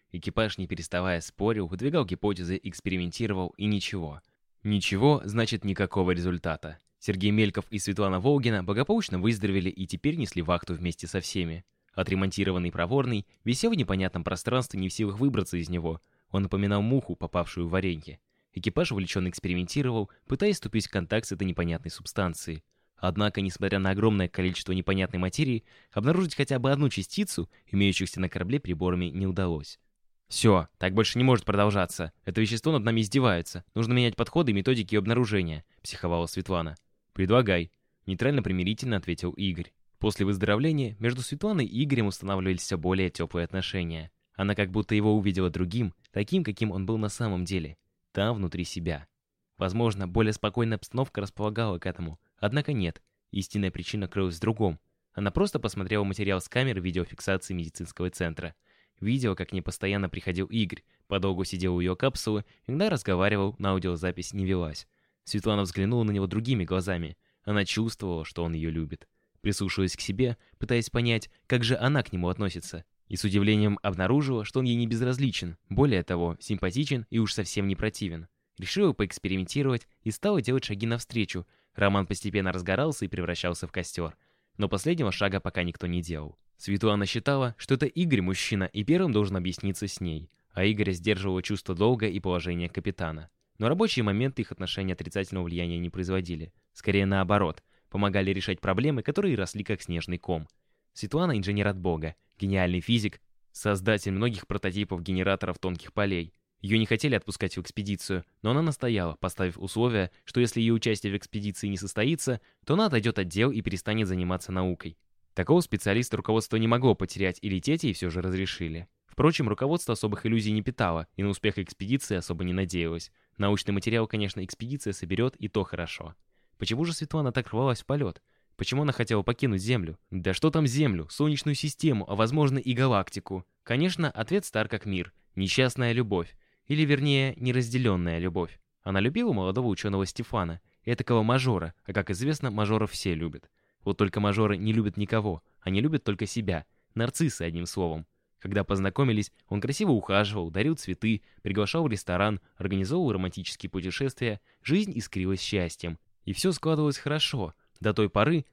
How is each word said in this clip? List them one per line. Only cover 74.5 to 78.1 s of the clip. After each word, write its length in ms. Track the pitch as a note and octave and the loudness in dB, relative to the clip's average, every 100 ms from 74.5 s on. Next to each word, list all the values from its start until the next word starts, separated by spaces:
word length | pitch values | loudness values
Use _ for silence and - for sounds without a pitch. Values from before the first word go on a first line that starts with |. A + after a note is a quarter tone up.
| C3+ | -2
он 60 | B2+ | 0
ей 100 | A#2 | 2
не 100 | A#2 | 0
безразличен, 680 | A2+ B2 B2+ C#3 - F2 E2 - | 0 0 0 0 -2 -6 -10 -2
более 360 | G2 C#3+ G2 | 2 4 4
того, 320 | D#2 F2 E2+ E2+ | 2 0 0 -2
симпатичен 680 | - G2 F#2 A2 D3 C3 G#2+ | -4 -2 -2 -2 -2 -2 0
и 80 | A2+ | 0
уж 160 | G#2+ | 0
совсем 320 | - F#2+ - G2 | -2 -4 -2 0
не 80 | |
противен. 540 | F#2+ G#2+ - F#2+ | 0 -2 -4 -6